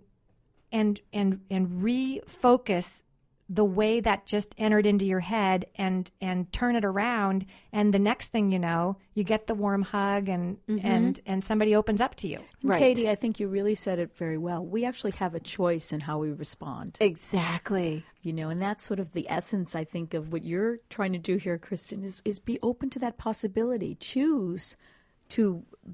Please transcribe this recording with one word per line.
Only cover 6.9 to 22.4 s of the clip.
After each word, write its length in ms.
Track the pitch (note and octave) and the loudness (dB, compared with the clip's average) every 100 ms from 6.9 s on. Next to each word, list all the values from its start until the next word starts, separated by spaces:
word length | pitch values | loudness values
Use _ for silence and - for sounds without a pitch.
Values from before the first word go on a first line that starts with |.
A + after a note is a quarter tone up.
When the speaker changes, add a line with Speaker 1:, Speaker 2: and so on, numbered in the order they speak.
| F#3+ A3+ A#3 G3 F#3+ F#3+ - - | 2 0 0 2 0 -2 -12 -6
Speaker 1:
And 220 | G#3+ G#3 | 2 4
the 60 | G3 | 6
next 300 | G3+ B3 - | 4 0 -2
thing 180 | A3+ G3+ | 0 2
you 80 | F#3+ | 2
know, 380 | E3+ E3 F3 G3 _ | 0 0 0 -2 _
you 120 | - | -4
get 220 | F#3 A3 - | 0 0 0
the 80 | |
warm 280 | A3 G3+ G3 | -2 0 0
hug 460 | G3 G#3 G3 G3+ G3 | 0 0 0 0 0
and, 260 | F3+ F3 G3 - | -2 -2 -6 -4
Speaker 2:
Mm-hmm. 200 | G#3+ F#3+ | -2 2
Speaker 1:
and, 340 | A3+ A#3 - - | 4 4 0 -4
and 180 | F#3+ | -4
somebody 300 | - G#3+ G#3+ | 0 2 4
opens 260 | G#3 G#3+ G#3 | 4 4 2
up 140 | B3 - | 0 -2
to 120 | - | -8
you. 100 | - - _ | -8 -12 _
Speaker 3:
And 80 | C4+ | 2
Speaker 2:
Right. 80 | F3 | 6
Speaker 3:
Katie, 320 | C4 A#3+ A3+ | 6 6 2
I 40 | |
think 240 | G3+ A#3 A3 | 2 0 -2
you 80 | G3+ | -2
really 260 | G3 G3+ | 0 0
said 240 | G#3+ - F3+ | 0 -2 -2
it 180 | E3+ - | -4 -4
very 220 | E3 D#3 | -4 -4
well. 260 | E3+ E3+ | -4 -6
We 220 | F3 G#3 A#3+ | -4 -2 -2
actually 240 | B3+ G#3 | -4 -6
have 220 | - F#3 | -2 -4
a 60 | E3 | -4
choice 520 | - - F3 E3+ - | -10 -2 0 0 -2
in 80 | D#3 | -6
how 180 | D3 D3+ | -4 -4
we 140 | D#3 | -4
respond. 640 | D3 D3+ - D#3 B2 - - | -6 -8 -8 -8 -10 -10 0
Speaker 2:
Exactly. 1040 | G3+ E3 - G3 E3+ E3+ - G3 E3+ D#3 - _ | 0 0 -4 -2 -2 -4 -2 -2 -2 -4 -8 _
Speaker 3:
You 100 | E3+ | -6
know, 160 | D#3+ D#3 | -4 -4
and 140 | E3+ | -4
that's 220 | G3 G#3 - | -4 -4 -6
sort 140 | G3 | -4
of 120 | E3+ | -4
the 160 | E3+ - | -6 -4
essence, 460 | E3 - G3+ F3 | -4 -2 -4 -4
I 100 | E3 | -6
think, 300 | D#3+ E3+ E3 | -6 -6 -6
of 180 | E3+ D#3 | -6 -4
what 120 | E3 | -6
you're 340 | E3 F3 A3 A#3 - | -4 -2 -2 -4 -8
trying 240 | - G3 | -4 -2
to 60 | F3+ | -2
do 180 | E3+ F#3+ | 0 -2
here, 220 | F#3+ E3+ | 0 -6
Kristen, 460 | - F3 - G3 | -6 -8 -8 -10
is, 180 | G3 F#3 | -8 -6
is 140 | G#3+ | -6
be 200 | G3+ | -6